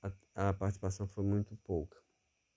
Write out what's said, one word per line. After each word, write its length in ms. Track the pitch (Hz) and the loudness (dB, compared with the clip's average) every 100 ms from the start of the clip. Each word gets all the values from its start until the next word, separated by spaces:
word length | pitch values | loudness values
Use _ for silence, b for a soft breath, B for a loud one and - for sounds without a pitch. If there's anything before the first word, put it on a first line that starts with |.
a, 460 | 98 98 _ - 98 | -8 -8 _ 0 2
a 60 | |
participação 520 | 95 98 98 95 98 95 | 2 0 0 -2 -2 -4
foi 180 | - | 0
muito 300 | 98 104 101 110 | 2 2 0 -6
pouca. 420 | - 85 76 - _ _ _ _ _ | -4 -2 -4 -12 _ _ _ _ _